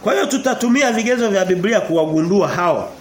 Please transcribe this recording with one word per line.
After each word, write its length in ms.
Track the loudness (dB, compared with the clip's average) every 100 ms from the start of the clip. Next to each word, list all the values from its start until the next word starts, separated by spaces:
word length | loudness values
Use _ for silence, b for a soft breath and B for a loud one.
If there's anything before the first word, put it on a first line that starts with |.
Kwa 100 | 0
hiyo 120 | 0 0
tutatumia 640 | -2 -2 -2 0 2 2
vigezo 380 | 0 0 0 0
vya 160 | 0 0
Biblia 360 | 0 2 0
kuwagundua 680 | 0 0 0 0 2 2 0
hawa. 420 | 0 0 0 -4 -12